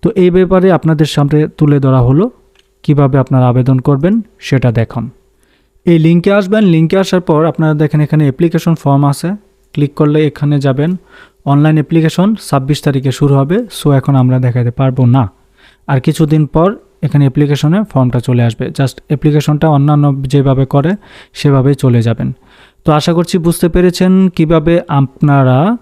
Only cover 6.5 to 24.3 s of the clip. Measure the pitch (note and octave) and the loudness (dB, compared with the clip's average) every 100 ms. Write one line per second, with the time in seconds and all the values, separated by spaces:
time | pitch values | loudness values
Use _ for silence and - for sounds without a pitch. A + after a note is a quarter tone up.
6.5 | G#3+ G3+ E3 D#3+ F#3+ F#3+ F#3 F3 D3+ D#3+ | 0 2 2 2 0 0 -2 0 0 0
7.5 | D3 D#3 D3+ D#3 D3+ D3 D3+ D3 C3 E3+ | 0 -2 0 0 0 0 0 0 0 -2
8.5 | D#3+ E3+ D#3+ D3 C#3 C#3+ C#3+ F3 G#3 _ | -2 -2 -2 0 0 0 -2 -6 -8 _
9.5 | _ _ - C#3+ - D3 D3+ D3+ D3 D3 | _ _ -4 -4 0 0 2 -2 -2 -2
10.5 | D3 C#3 C3 D3+ F#3 _ - - _ - | 0 0 -2 -2 -4 _ -20 -20 _ -2
11.5 | C#3+ D#3 D#3 C#3+ E3 D#3+ - F#3+ A3 - | 2 2 2 0 0 0 0 -2 -2 -2
12.5 | - C3+ D3 - C3+ C3+ B2 C#3+ C#3 C3+ | -4 -2 -2 -2 -2 -4 -2 0 2 0
13.5 | G3 A#3+ - D3 C#3 C#3 C#3 B2+ B2+ B2+ | -2 -4 -4 0 0 2 0 2 0 -2
14.5 | A#2+ A#2+ - C3+ B2+ B2 C3 G#2+ _ _ | -2 -4 -2 -2 0 2 2 0 _ _
15.5 | _ _ _ - C3+ C#3 D3 D#3 D#3 D3 | _ _ _ -4 -2 -2 -2 0 0 0
16.5 | D#3 F3 A#3 _ _ C#3+ C#3+ C#3 C3 D3 | 0 0 -2 _ _ -2 0 0 0 0
17.5 | C#3+ D3+ F#3+ G#3 C#3 C#3+ B2 A#2 B2 A#2 | 0 0 0 -2 -2 0 -2 -2 0 0
18.5 | A2 B2+ D3+ C3 - _ D3 D#3 D3 D3 | -2 -8 -4 -4 -4 _ -2 0 0 0
19.5 | D3+ E3 C#3+ C#3+ D3+ D3 C#3 C3+ C#3+ C3+ | 0 0 2 2 2 0 -2 -2 0 2
20.5 | C3 C3+ D3 D3 G#3 - - - - C#3+ | 0 0 0 -2 -4 -8 -20 -20 -4 0
21.5 | C#3 C3 C#3 C3 A#2+ A2+ A2+ B2+ C3 _ | 2 2 0 0 2 0 -4 -6 -8 _
22.5 | _ - _ - D3+ E3 E3 E3 F#3 E3 | _ -20 _ -2 0 0 -2 -2 -2 -2
23.5 | E3 F3 F3+ F3+ E3+ F#3 F#3+ F#3 | 0 0 2 0 0 2 2 0